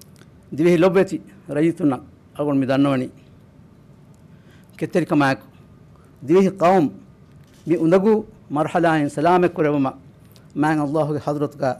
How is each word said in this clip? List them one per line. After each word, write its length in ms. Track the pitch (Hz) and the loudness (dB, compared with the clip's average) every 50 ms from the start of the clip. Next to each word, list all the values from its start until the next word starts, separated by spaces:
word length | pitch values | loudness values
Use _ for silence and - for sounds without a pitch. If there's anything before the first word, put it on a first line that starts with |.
| - - - - - - - - - - | -20 -20 -20 -20 -20 -20 -20 -20 -18 -12
ದಿವಿಹಿ 240 | - 131 165 175 175 | -6 0 2 2 4
ಲೊಬ್ಬೆತಿ 420 | 160 175 190 170 190 185 190 170 - - - - - - - | 4 2 2 4 2 0 0 -4 -10 -12 -16 -20 -20 -14 -8
ರೈತುಣ್ಣ 460 | 139 147 160 170 165 175 170 143 127 - - - - _ _ - - | -4 -2 -2 -2 -2 0 -2 -2 -2 -2 -8 -16 -20 _ _ -16 -10
ಅಳಗೊಂಡು 240 | - 147 147 139 139 | -6 -4 -2 -2 -2
ಮಿ 80 | 131 120 | 0 0
ದನ್ನವಣಿ. 400 | 135 135 143 143 135 127 127 - - - - - - - - - _ - - - - - - - - - - - - - - - - - _ - - - - - - | 0 0 0 0 0 -2 -4 -8 -12 -18 -20 -20 -20 -20 -20 -20 _ -20 -20 -20 -20 -20 -20 -20 -20 -20 -20 -20 -20 -20 -20 -20 -20 -20 _ -20 -20 -20 -20 -20 -12
ಕೆತ್ತರಿಕಮಾಯಕು 720 | - 160 147 - 180 156 - 170 147 139 135 135 - - - - - - - - - - - - - - - - _ | -10 -10 -4 -4 -4 -2 0 0 0 0 0 -2 -4 -8 -16 -20 -20 -20 -20 -20 -20 -20 -20 -20 -20 -20 -20 -20 _
ದಿವಿಹಿ 300 | 135 131 170 190 196 180 - - | -2 2 2 4 4 2 0 0
ಕೌಮ್ 300 | 156 175 196 185 147 123 - - - - - - - - - - - - - - - 151 | 2 2 4 4 2 0 -2 -8 -18 -20 -20 -20 -20 -20 -20 -20 -20 -20 -20 -14 -4 -2
ಮಿ 80 | 175 | -2
ಉಂದಗು 360 | 165 160 160 185 190 190 220 214 214 - - - - - - 135 | 0 2 2 2 4 4 2 2 2 -2 -6 -16 -20 -14 -8 -4
ಮರ್ಹಲಾಯಿನ್ 560 | 147 156 156 - 175 170 165 160 156 143 139 | -4 -4 -2 -2 0 0 2 0 0 -2 -2
ಸಲಾಮೆ 380 | - 147 151 170 180 180 175 170 | -2 0 2 2 4 4 2 0
ಕುರೆವಮ. 400 | 175 - 151 147 147 143 131 127 - - - - - - - - - - - - - 147 | 0 0 -2 0 0 0 -2 -2 -4 -8 -18 -20 -20 -20 -20 -20 -20 -20 -20 -12 -6 -2
ಮ್ಯಾಂಗ್ 240 | 151 156 160 151 | -2 0 0 0
ಅಲ್ಲಾಹುಗೆ 380 | 147 139 151 160 151 147 151 135 - | -2 -2 -2 -2 -2 -2 -4 -4 -4
ಹದ್ರತ್ಗ 380 | 147 151 147 147 139 - 139 139 127 123 | -6 -4 -4 -6 -6 -6 -6 -4 -4 -4